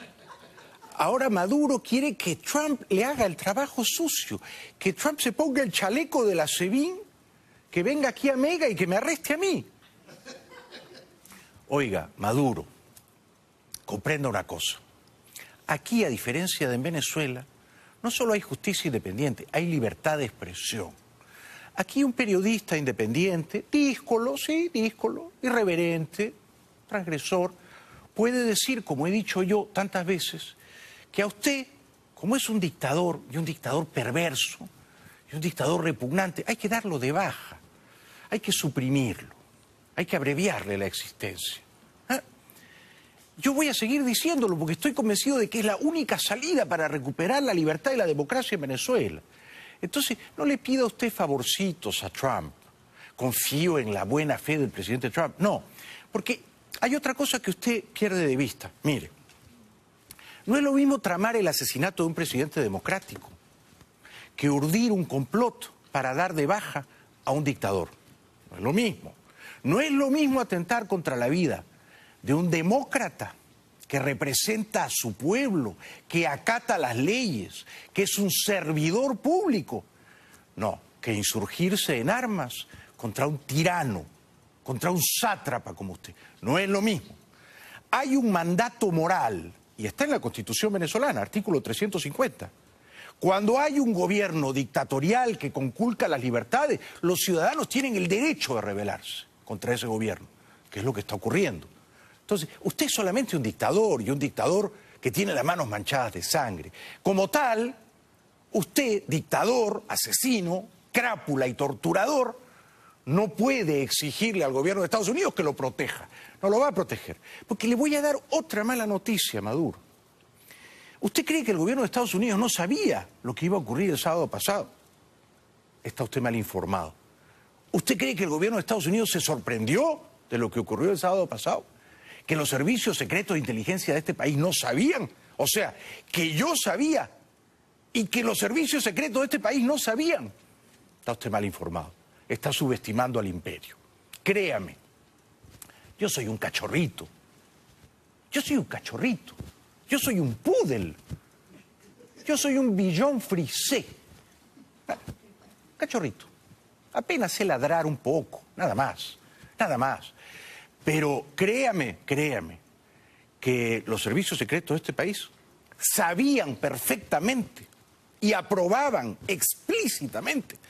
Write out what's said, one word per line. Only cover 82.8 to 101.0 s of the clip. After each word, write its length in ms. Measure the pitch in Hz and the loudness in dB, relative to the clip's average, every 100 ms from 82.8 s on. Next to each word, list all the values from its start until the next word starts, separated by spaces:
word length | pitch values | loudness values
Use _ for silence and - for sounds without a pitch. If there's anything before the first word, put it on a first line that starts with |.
| - - | -20 -10
contra 320 | 120 117 139 | -6 0 0
un 100 | 151 | -2
tirano, 640 | - 139 165 175 139 92 73 - _ _ _ _ | -2 2 2 2 0 -2 -6 -18 _ _ _ _
contra 260 | - 127 170 | -8 -2 0
un 100 | 180 | 2
sátrapa 720 | - - 233 185 - 120 - | 0 0 0 -2 -4 -4 -6
como 180 | 85 98 | -10 -10
usted. 200 | 87 - - - - | -12 -16 -20 -20 -8
No 180 | 113 165 | 0 0
es 100 | 196 | 2
lo 140 | 196 | 2
mismo. 320 | 220 175 - - _ - - - - - - | 2 0 -4 -20 _ -20 -20 -20 -20 -14 -2
Hay 240 | 240 277 269 | 0 4 4
un 160 | 233 | 4
mandato 580 | 180 170 180 233 - 208 | 2 2 2 2 2 2
moral, 640 | 165 165 185 123 92 82 - _ - | 4 4 4 2 -2 -8 -16 _ -8
y 100 | 104 | -6
está 200 | - 294 | 0 0
en 40 | |
la 100 | 262 | 2
Constitución 520 | - - 101 - 214 | -2 -6 -4 0 0
venezolana, 480 | 196 160 220 277 139 | 0 0 0 0 0
artículo 400 | 98 208 202 151 | -2 -2 0 0
trescientos 420 | - 113 208 190 | 0 -2 -2 -2
cincuenta. 480 | 147 - 185 - 87 - - - - - - - | -4 -2 -2 -2 -14 -16 -20 -20 -20 -20 -20 0
Cuando 400 | 170 190 208 254 | 2 4 4 4
hay 180 | 302 285 | 4 2
un 140 | 240 | 2
gobierno 600 | 180 180 202 196 160 135 | 2 2 2 2 0 0
dictatorial 840 | 135 135 156 135 135 156 240 247 196 | 0 0 -2 0 0 2 2 2 -2
que 140 | 143 | -4
conculca 560 | 139 131 - 233 220 196 | -4 -4 0 0 2 0
las 120 | 139 | 0
libertades, 600 | 123 117 - 247 294 185 - - | 0 0 2 2 2 0 -4 -2
los 200 | 170 180 | 0 2
ciudadanos 480 | - 170 185 311 - | 2 2 2 0 -2
tienen 260 | 254 269 | 0 0
el 140 | 208 175 | 0 0
derecho 480 | 196 302 - - 117 | 2 0 0 -2 -2
de 60 | |
rebelarse 680 | 101 101 104 92 - - - _ | -2 -4 -4 -6 -8 -12 -14 _
contra 300 | - 107 - | -12 -8 -2
ese 120 | 120 117 | -2 -2
gobierno, 400 | 110 110 90 90 - - - - | -2 -2 -4 -10 -20 -20 -20 -14
que 80 | 104 | -4
es 60 | |
lo 100 | 120 | -2
que 60 | 107 | -2